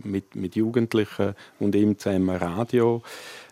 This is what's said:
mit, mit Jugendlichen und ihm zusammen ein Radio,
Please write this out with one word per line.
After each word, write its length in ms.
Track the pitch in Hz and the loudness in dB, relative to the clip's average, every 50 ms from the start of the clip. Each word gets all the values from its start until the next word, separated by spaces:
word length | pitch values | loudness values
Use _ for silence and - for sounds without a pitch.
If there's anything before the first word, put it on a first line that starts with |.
| 107 | -6
mit, 320 | 104 98 98 98 _ - | -6 -6 -6 -6 _ -8
mit 180 | 107 95 90 - | -8 -8 -4 -2
Jugendlichen 800 | 107 110 113 117 120 117 113 - 110 104 - - - 101 101 98 - - - - - | 0 0 2 2 0 0 2 2 0 0 0 -2 -2 -2 -2 -4 -6 -12 -20 -8 -4
und 160 | - 104 101 | -2 0 2
ihm 240 | 104 104 107 104 - | 4 4 4 2 2
zusammen 320 | - 110 98 92 92 92 | 0 -2 0 2 2 0
ein 60 | 92 | 0
Radio, 640 | 90 87 87 85 98 117 - - 120 117 117 117 117 113 - - - - - - - - - | -2 -2 -4 -2 -4 -2 0 2 4 4 4 2 0 -4 -10 -16 -16 -16 -16 -18 -18 -20 -12